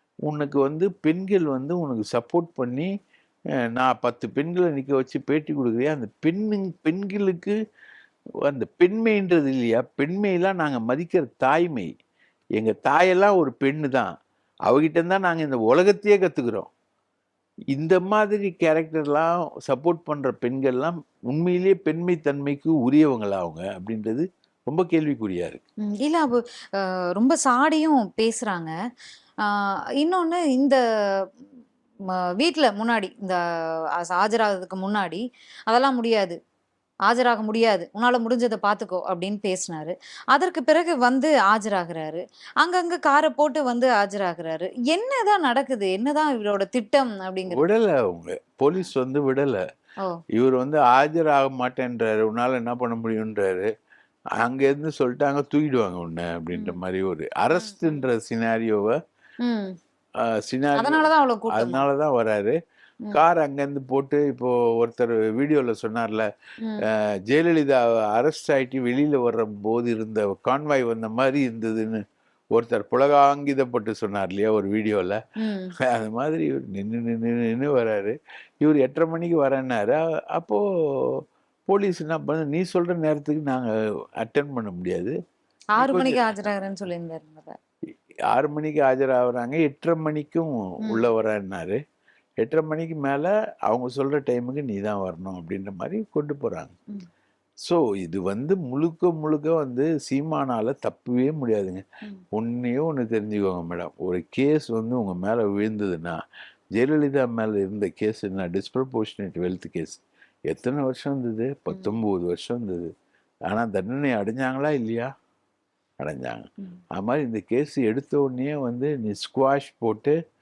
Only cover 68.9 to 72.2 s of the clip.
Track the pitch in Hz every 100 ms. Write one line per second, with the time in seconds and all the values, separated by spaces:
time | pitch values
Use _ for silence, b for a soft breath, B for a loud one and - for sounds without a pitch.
68.9 | 127 147 139 120 113 110 104 104 117 120
69.9 | 110 110 107 101 95 - 139 151 139 117
70.9 | 113 113 113 135 143 131 113 110 110 110
71.9 | 110 98 _